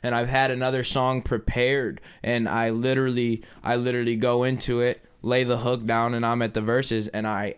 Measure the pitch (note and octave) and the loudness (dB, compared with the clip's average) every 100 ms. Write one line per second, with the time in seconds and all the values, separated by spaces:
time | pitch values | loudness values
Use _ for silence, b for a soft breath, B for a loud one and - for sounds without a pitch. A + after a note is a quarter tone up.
0 | B2 A#2+ A#2+ C3 C3+ B2+ C3 C3 B2 C3 | -4 -2 0 2 2 0 0 0 -2 0
1 | B2+ B2+ - A#2 - B2 B2 C#3 A#2 - | 0 0 -2 -2 -2 0 2 2 -2 -6
2 | B B - A#2+ A2 A2 A2+ A2+ B2 C3 | B B -2 0 0 0 0 0 0 2
3 | C3 B2 A#2+ A2+ B B - A#2+ B2 B2 | 2 0 0 -2 B B -2 0 0 0
4 | A#2 A#2 A#2+ B2 B2+ B2+ - A#2+ B2 - | 0 0 2 2 2 0 -2 0 0 -2
5 | - _ A2+ B2 B2+ A#2 B2 B2 A2 A#2 | -8 _ 0 0 2 0 0 -2 0 0
6 | A#2 A#2+ A#2 A#2+ A2+ A2+ G#2+ A#2+ C3 A2+ | 0 0 0 0 0 -2 0 0 0 -2
7 | G#2+ G#2 G#2+ G2+ G#2 | -2 -4 -4 -2 -4